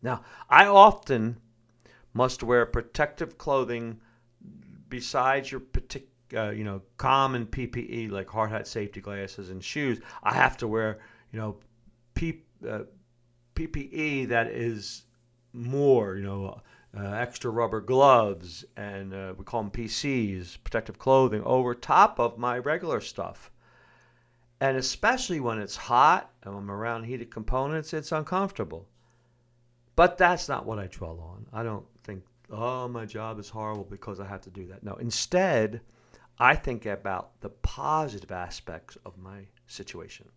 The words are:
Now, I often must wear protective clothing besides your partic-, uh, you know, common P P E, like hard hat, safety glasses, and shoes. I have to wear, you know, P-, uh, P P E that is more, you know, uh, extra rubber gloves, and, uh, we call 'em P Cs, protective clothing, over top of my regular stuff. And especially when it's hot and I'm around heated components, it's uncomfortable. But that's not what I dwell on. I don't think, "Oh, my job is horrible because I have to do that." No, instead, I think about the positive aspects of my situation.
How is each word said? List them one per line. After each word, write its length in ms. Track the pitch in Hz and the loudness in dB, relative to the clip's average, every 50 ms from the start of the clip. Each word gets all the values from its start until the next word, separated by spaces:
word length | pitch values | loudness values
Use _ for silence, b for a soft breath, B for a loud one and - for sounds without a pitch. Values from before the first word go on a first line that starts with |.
| - | -4
Now, 200 | 127 127 120 B B B B B B | -4 -6 -6 B B B B B B
I 200 | 123 147 196 202 | 10 10 10 12
often 720 | 202 196 196 214 208 - - - 139 117 110 113 120 - _ _ _ _ _ _ _ _ b b b b b b _ | 12 12 12 12 10 6 -4 -4 -2 -2 -2 -4 -6 -8 _ _ _ _ _ _ _ _ b b b b b b _
must 300 | 113 123 127 127 - - | 0 0 0 0 -4 0
wear 240 | 113 123 120 117 - | 4 6 4 4 4
protective 720 | - 120 113 - _ - 151 147 - - 170 - - _ | 0 -4 -4 -4 _ -2 -2 -2 -2 -8 -10 -10 -10 _
clothing 600 | - 151 139 135 127 110 123 117 117 117 113 110 b b b b b b b _ - - - - - - - - - - | -4 0 2 2 2 0 -2 -6 -6 -8 -10 -12 b b b b b b b _ -20 -20 -20 -20 -20 -20 -20 -20 -16 -12
besides 640 | - 123 120 - - 139 127 131 135 139 135 - | -12 -10 -8 -2 0 2 2 4 2 0 -2 -4
your 100 | - 131 | -10 -10
partic-, 480 | - - _ - - - - 127 - _ _ _ _ _ - | -12 -4 _ -4 -4 -2 -12 -14 -14 _ _ _ _ _ -4
uh, 140 | 113 110 104 | -4 -4 -2
you 140 | 107 110 107 | -4 -6 -6
know, 180 | 104 98 98 95 _ _ _ | -6 -8 -8 -12 _ _ _
common 480 | - 131 131 135 135 135 131 123 117 | 2 4 4 6 4 4 2 -2 -4
P 220 | 107 - 135 123 120 | -6 -6 -6 -6 -6
P 140 | - 123 | -6 -8
E, 260 | 120 - - 117 113 107 | -8 -6 -8 -8 -8 -6
like 200 | 98 98 95 - | -6 -8 -8 -6
hard 220 | - 110 110 107 | -2 -2 -2 -2
hat, 180 | 107 110 107 - | -2 -6 -8 -6
safety 320 | - 117 104 101 - 101 | -6 -6 -6 -6 -8 -12
glasses, 520 | 92 101 101 98 98 95 - - 98 90 | -12 -10 -10 -8 -10 -10 -10 -14 -14 -12
and 120 | 92 92 90 | -12 -12 -10
shoes. 360 | - - 151 147 135 117 107 B B B B B | -8 -6 -4 -2 -2 -2 -4 B B B B B
I 100 | - - | 0 2
have 240 | - - 127 - - | 4 4 2 2 -2
to 100 | - 110 | -6 -4
wear, 320 | 107 113 110 107 107 B B B B B B B | -2 -2 -2 -2 -4 B B B B B B B
you 60 | - 113 | -12 -8
know, 220 | 110 107 101 - - _ _ _ _ - _ _ _ _ _ | -8 -8 -8 -10 -16 _ _ _ _ -20 _ _ _ _ _
P-, 280 | - 170 165 156 - _ _ _ _ - 113 | -4 -2 -2 -6 -8 _ _ _ _ -10 -8
uh, 180 | 110 107 - - - - _ _ _ _ _ _ _ _ _ _ _ | -8 -8 -8 -10 -16 -20 _ _ _ _ _ _ _ _ _ _ _
P 140 | - 165 156 | -6 -6 -4
P 140 | - 151 | -6 -8
E 440 | 139 139 - 151 156 151 143 135 131 | -8 -6 -6 -4 -4 -2 -2 -2 -2
that 220 | 123 120 117 - - | 0 0 0 0 0
is 560 | 104 123 117 117 113 104 98 - - - _ _ _ _ _ _ _ _ _ _ | -2 -4 -4 -4 -4 -6 -10 -12 -14 -16 _ _ _ _ _ _ _ _ _ _
more, 640 | _ 120 120 120 135 139 143 139 135 120 107 101 95 | _ -10 -8 -4 -2 2 6 6 6 6 6 0 -4
you 80 | 98 98 | -6 -6
know, 360 | 98 98 98 98 95 98 107 b b b b b b - 101 | -6 -6 -6 -8 -8 -10 -14 b b b b b b -12 -10
uh, 60 | 101 | -8
extra 480 | 98 101 110 123 120 - - - 123 | -6 -4 -6 -6 -6 -8 -8 -8 -4
rubber 300 | 110 117 117 110 101 110 | -2 -2 -2 -2 -2 -6
gloves, 840 | 95 92 127 131 139 143 131 120 110 104 98 87 85 85 82 - - - _ - | -2 2 4 8 8 10 10 8 6 4 -2 -6 -10 -16 -16 -16 -18 -18 _ -12
and, 360 | 101 101 101 98 98 95 95 | -12 -10 -10 -10 -12 -10 -10
uh, 220 | 98 95 95 92 92 | -10 -10 -10 -12 -12
we 60 | 95 | -12
call 180 | - - 117 | -6 -4 -4
'em 80 | 107 101 | -4 -4
P 180 | 98 - 117 107 | -6 -6 -6 -6
Cs, 680 | - - - 147 139 127 113 101 95 92 90 85 - - | -6 -4 -2 -2 0 0 0 -2 -4 -6 -10 -12 -16 -12
protective 400 | _ - - 117 110 - 98 - | _ -4 -4 -4 -6 -6 -14 -6
clothing, 460 | - 131 131 135 131 123 107 107 - | 2 4 6 6 6 4 2 -2 0
over 320 | - 127 127 127 123 123 | 2 2 2 2 0 -4
top 440 | 123 - - 139 160 196 220 - - | -6 -2 2 6 6 6 6 6 0
of 200 | 120 117 - 113 | 0 0 0 -2
my 180 | 120 123 120 127 | -4 -2 -2 -2
regular 420 | 120 139 156 175 175 165 143 110 | -2 -2 -4 -4 -2 -2 -4 -4
stuff. 520 | 101 - - - 92 87 90 - - - - b b b b b b b b b b b b b b b b b b b _ _ | -4 -6 -10 -8 -10 -10 -10 -14 -20 -20 -20 b b b b b b b b b b b b b b b b b b b _ _
And 160 | 139 135 131 | -2 0 0
especially 640 | 131 127 - - - - 214 262 247 - - 180 156 | 0 -2 -4 -6 0 0 0 0 0 -2 -4 -4 -4
when 200 | 131 120 113 110 | -2 -4 -4 -4
it's 160 | 104 95 - | -6 -8 -10
hot 580 | - - - 123 120 135 151 175 190 - - _ _ | -12 -4 2 4 6 8 8 6 4 0 -6 _ _
and 140 | - 98 98 | -14 -12 -12
I'm 160 | 101 101 101 | -10 -8 -8
around 320 | 101 101 110 117 117 117 113 | -8 -6 -4 -4 -6 -6 -6
heated 260 | 117 127 123 117 113 | -8 -10 -10 -10 -12
components, 640 | - 113 107 - - 131 135 143 156 160 156 - - | -12 -8 -2 -2 0 0 0 -2 -4 -6 -6 -6 -8
it's 180 | 156 147 - | -8 -6 -4
uncomfortable. 760 | 170 156 156 - 185 185 196 190 196 - 107 82 - 82 85 _ _ _ _ _ _ _ _ _ _ _ _ _ _ _ _ _ _ _ _ _ _ | -4 -4 -4 -2 -2 -2 -2 -2 -4 -6 -8 -8 -8 -14 -16 _ _ _ _ _ _ _ _ _ _ _ _ _ _ _ _ _ _ _ _ _ _
But 220 | - 170 180 180 - | 4 4 4 6 4
that's 320 | 185 175 180 165 - - | 4 4 4 2 -2 -6
not 160 | 139 117 - | -6 -6 -6
what 140 | - 110 104 | -6 -8 -8
I 80 | 98 92 | -8 -10
dwell 320 | - - - 82 82 85 | -10 -12 -12 -12 -12 -12
on. 260 | 82 80 90 101 110 - - | -14 -16 -16 -18 -18 -14 -10
I 80 | 107 | -8
don't 240 | 117 117 107 98 - _ _ _ _ | -6 -6 -6 -8 -12 _ _ _ _
think, 220 | - 104 95 90 _ _ _ _ _ | -14 -14 -14 -14 _ _ _ _ _
"Oh, 380 | 110 107 117 123 127 127 127 123 | -10 -6 -6 -4 -4 -6 -8 -8
my 180 | 123 117 110 | -8 -10 -10
job 320 | 101 110 107 110 113 110 107 | -10 -10 -10 -10 -10 -10 -12
is 120 | 104 - | -14 -14
horrible 340 | - 110 107 107 107 104 98 | -12 -10 -8 -6 -6 -8 -8
because 360 | 98 101 95 - - 101 90 | -12 -14 -14 -12 -12 -10 -10
I 60 | 101 | -10
have 160 | 95 101 95 | -12 -12 -14
to 80 | - - | -14 -16
do 160 | 92 98 92 87 | -16 -14 -14 -14
that." 140 | 92 98 | -16 -14
No, 140 | - 101 98 | -12 -12 -12
instead, 840 | - - 120 110 - - - - 180 190 190 160 120 110 107 107 117 - b b b b b b b b b b _ | -8 -8 -6 -6 -6 -6 0 0 0 2 2 2 2 0 0 -2 -8 -14 b b b b b b b b b b _
I 160 | 120 127 147 | 4 4 4
think 320 | 151 - 143 123 113 - 107 | 4 0 -6 -8 -6 -6 -6
about 520 | 101 95 - 98 95 90 - - _ _ | -8 -6 -4 -6 -6 -6 -6 -10 _ _
the 100 | - 101 | -14 -14
positive 800 | - _ _ - - - 139 143 151 156 156 143 110 101 90 - | -14 _ _ -6 -6 -4 -2 0 0 0 0 -2 -6 -10 -12 -10
aspects 640 | - 90 90 87 - - - - 85 82 _ - - - _ | -10 -8 -8 -10 -12 -14 -14 -14 -14 -14 _ -18 -20 -20 _
of 140 | 95 90 92 | -20 -20 -18
my 260 | 92 92 98 101 98 101 _ _ _ _ | -20 -18 -18 -18 -20 -20 _ _ _ _
situation. 640 | - - 98 - - 87 82 82 - - - - _ | -16 -16 -16 -14 -14 -16 -16 -16 -18 -20 -20 -20 _